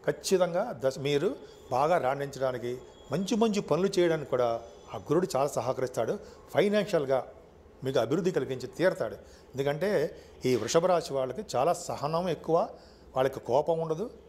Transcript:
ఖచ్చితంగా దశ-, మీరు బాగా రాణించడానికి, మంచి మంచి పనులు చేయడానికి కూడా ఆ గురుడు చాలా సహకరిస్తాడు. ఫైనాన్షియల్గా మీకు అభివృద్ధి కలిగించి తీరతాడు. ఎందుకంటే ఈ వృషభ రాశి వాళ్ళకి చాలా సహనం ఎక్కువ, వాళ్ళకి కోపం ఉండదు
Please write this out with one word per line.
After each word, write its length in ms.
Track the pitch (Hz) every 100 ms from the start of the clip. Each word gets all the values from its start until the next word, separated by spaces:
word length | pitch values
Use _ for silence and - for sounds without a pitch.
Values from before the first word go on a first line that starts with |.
| -
ఖచ్చితంగా 720 | 226 - 185 180 170 240 151
దశ-, 160 | 131 135
మీరు 360 | 139 143 180 277 - - -
బాగా 280 | 123 151 175
రాణించడానికి, 800 | 127 139 139 131 131 127 120 127 - - -
మంచి 240 | 147 190 220
మంచి 240 | 226 202
పనులు 280 | - 151 196 196
చేయడానికి 320 | 175 160 139
కూడా 300 | 127 120 117 - - -
ఆ 20 | 113
గురుడు 320 | 95 151 185 131
చాలా 120 | 143
సహకరిస్తాడు. 720 | 135 120 123 127 127 113 202 - - -
ఫైనాన్షియల్గా 720 | 135 202 208 196 165 135 131 - - - - - -
మీకు 140 | 135 135
అభివృద్ధి 320 | 113 160 170
కలిగించి 360 | 143 127 127 123
తీరతాడు. 480 | - 180 175 113
ఎందుకంటే 1040 | 101 - - - 123 139 151 - 180 156 - - -
ఈ 120 | 127 123
వృషభ 300 | 107 165 180
రాశి 260 | 175 -
వాళ్ళకి 320 | 135 127 160 214 123
చాలా 160 | 147
సహనం 560 | 170 - 117 143 160 180
ఎక్కువ, 400 | 151 - 165 240 - - - - 131
వాళ్ళకి 240 | 135 -
కోపం 380 | - 127 151 165
ఉండదు 320 | 160 160 226 -